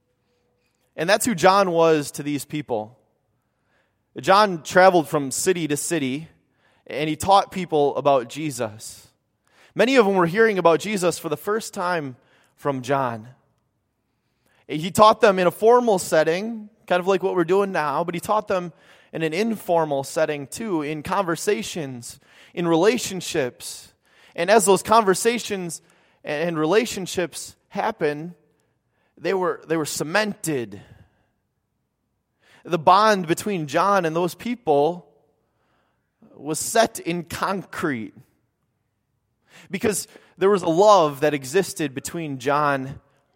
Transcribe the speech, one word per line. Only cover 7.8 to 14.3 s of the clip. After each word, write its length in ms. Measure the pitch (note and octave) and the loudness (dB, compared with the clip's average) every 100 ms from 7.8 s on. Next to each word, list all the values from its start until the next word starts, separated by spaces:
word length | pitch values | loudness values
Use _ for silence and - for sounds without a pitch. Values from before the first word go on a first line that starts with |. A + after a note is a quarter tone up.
| C#3+ - | 0 0
about 320 | C#3+ C#3 A#2+ | 2 2 0
Jesus. 800 | C#3 D#3 A#2+ A2+ G#2+ - - - _ _ _ _ _ _ - | -8 -8 -6 -8 -10 -18 -20 -20 _ _ _ _ _ _ 0
Many 200 | A3+ C4+ | 4 4
of 120 | G3+ | 4
them 80 | F#3+ | 4
were 100 | E3+ | 2
hearing 320 | F#3+ A3+ F#3+ | 4 2 4
about 220 | E3+ D#3 | 4 4
Jesus 400 | F#3+ G#3 E3+ D#3 | 0 -2 -2 -2
for 100 | E3 | -4
the 80 | D3 | -6
first 340 | - A3 - | -4 -6 -6
time 440 | - F3+ F3 C#3+ B2+ _ _ _ _ | -8 -4 -4 -6 -12 _ _ _ _
from 260 | D3 C3+ | -6 -4
John. 480 | A#2 C#3 C3 A2+ A#2+ - _ _ _ _ _ _ _ _ _ | -2 -2 -2 -6 -14 -20 _ _ _ _ _ _ _ _ _